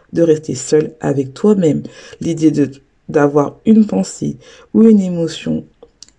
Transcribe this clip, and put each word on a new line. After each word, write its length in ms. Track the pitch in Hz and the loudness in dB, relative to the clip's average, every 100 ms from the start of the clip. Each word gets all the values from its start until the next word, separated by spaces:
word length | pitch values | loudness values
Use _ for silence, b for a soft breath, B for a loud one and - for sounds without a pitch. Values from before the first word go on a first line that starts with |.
| b | b
de 100 | 170 | 0
rester 320 | 165 151 - | 0 0 -2
seule 420 | 127 - 151 156 - | -10 -2 0 0 -4
avec 340 | 147 139 131 | -4 -4 -6
toi-même. 500 | - 208 196 160 147 - B B B | -2 0 2 0 -2 -6 B B B
L'idée 320 | 165 151 156 | -6 0 0
de, 180 | 147 135 - _ _ - | 2 -2 -6 _ _ -4
d'avoir 480 | 156 143 147 143 - 226 | 0 0 0 -2 -2 2
une 200 | 220 208 | 2 2
pensée 500 | 190 190 - 147 147 B B B | -2 -6 -6 -8 -10 B B B
ou 100 | 214 | 2
une 160 | 226 208 | 4 4
émotion, 640 | 185 170 160 - - 156 - _ - _ _ | 2 -4 -6 -6 -6 -6 -8 _ -20 _ _